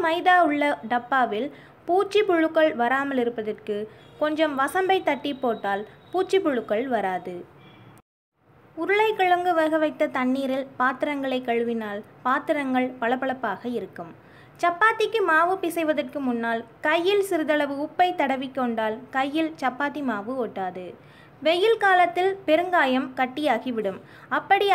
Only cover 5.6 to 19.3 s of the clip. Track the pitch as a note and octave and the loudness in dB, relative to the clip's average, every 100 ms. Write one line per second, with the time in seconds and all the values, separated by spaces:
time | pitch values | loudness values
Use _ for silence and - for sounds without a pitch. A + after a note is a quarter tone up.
5.6 | G3 G3+ G#3 - - F4 F4+ F#4+ D#4 B3 | -2 -4 -6 -16 -8 -4 0 2 2 -2
6.6 | - G#3+ C4+ A3+ F#3+ F3+ F3+ F3 - - | -2 -4 -2 -2 -2 -4 -8 -12 -14 -20
7.6 | - - - - _ _ _ _ _ _ | -20 -20 -20 -20 _ _ _ _ _ _
8.6 | - - E4+ G4+ A4 G#4 F#4 F4+ F4+ E4 | -20 -8 -2 2 2 2 2 4 2 2
9.6 | D#4 D#4 D#4 - D4+ C4+ B3+ C4 C4+ C4 | 2 2 0 0 -2 0 0 0 -2 -4
10.6 | C4+ - B3+ C4 D4 C#4+ C4+ B3+ B3+ A#3 | -6 -2 0 0 -4 -2 -2 -4 -2 -2
11.6 | A#3 A#3 G#3+ G3+ G#3 - - C#4+ D4 D4 | 0 -4 -6 -8 -12 -8 -2 -2 0 -2
12.6 | C4 B3+ B3+ B3+ A#3 B3+ C4 C4 A3 F#3 | 0 0 0 -2 -2 0 -2 -4 -4 -4
13.6 | B3 A#3 F#3+ - E3 - - - - - | -6 -6 -8 -12 -16 -16 -20 -20 -20 -2
14.6 | E4+ F4 A4 A4 G#4+ A4 F#4 D#4 F4 F#4+ | -2 4 2 2 -2 0 2 4 4 0
15.6 | F4 E4+ D#4 D4 C#4+ D4 C4 A#3 A#3 A3+ | -2 -2 0 0 -2 -4 -4 -2 -2 -4
16.6 | A#3 - D4+ E4 F4 G#4 G4 E4+ D4 D4+ | -6 -6 0 2 2 2 2 0 0 0
17.6 | C#4+ C#4 D4 - F4+ F4+ C#4 C4+ C4+ C4 | 0 -4 -8 2 2 2 0 0 -4 -4
18.6 | B3 A3+ A3 A3 - C4+ C#4 | -2 -2 -2 -4 -6 -4 -2